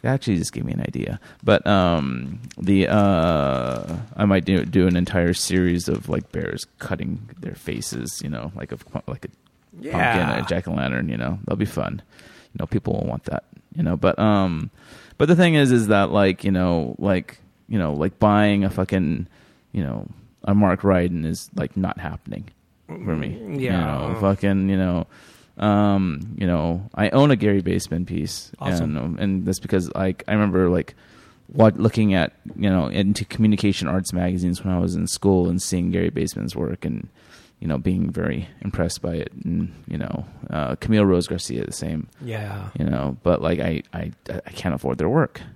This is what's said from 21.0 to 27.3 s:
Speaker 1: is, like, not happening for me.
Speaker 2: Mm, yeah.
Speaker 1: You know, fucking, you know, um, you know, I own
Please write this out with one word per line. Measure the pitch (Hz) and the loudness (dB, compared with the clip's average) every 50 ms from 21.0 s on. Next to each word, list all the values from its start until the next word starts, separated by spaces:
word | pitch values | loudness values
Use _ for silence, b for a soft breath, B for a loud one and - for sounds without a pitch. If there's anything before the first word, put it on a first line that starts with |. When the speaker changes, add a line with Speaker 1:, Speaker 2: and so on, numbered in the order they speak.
| 87 90 87 82 78 | 4 2 0 -2 -2
Speaker 1:
is, | 78 - - - - - | -2 -4 -6 -8 -10 -6
like, | - - - - | -4 -4 -4 -2
not | 95 92 90 - - | -2 -2 -2 -4 -6
happening | - 80 - - _ - - - - - _ _ _ _ _ _ _ | -8 -8 -10 -10 _ -12 -12 -10 -12 -14 _ _ _ _ _ _ _
for | - - - - - 80 | -16 -14 -8 -4 -2 -2
me. | 78 - - - - | -2 -2 -4 -6 -8
Speaker 2:
Mm, | 226 202 - 139 | -10 -8 -6 -4
yeah. | 131 127 95 90 82 78 73 67 - | -2 0 0 0 0 -2 -2 -4 -4
Speaker 1:
You | 73 90 | -4 -2
know, | 110 | 0
fucking, | 104 98 98 - - 101 98 98 95 98 | 2 2 2 2 2 0 2 2 2 2
you | 98 | 2
know, | 95 92 92 90 85 82 B B B B B B B B B B - | 2 2 0 0 -2 -4 B B B B B B B B B B -2
um, | - 107 101 104 104 104 98 98 95 90 73 69 85 110 - - | 0 2 4 4 4 4 4 2 2 0 -2 -4 -8 -10 -6 -2
you | 98 | 0
know, | 90 87 80 78 82 85 90 98 113 - | 0 2 2 0 0 -2 -2 -4 -8 -4
I | - 104 101 | -2 -2 2
own | - 131 143 147 | 4 6 6 6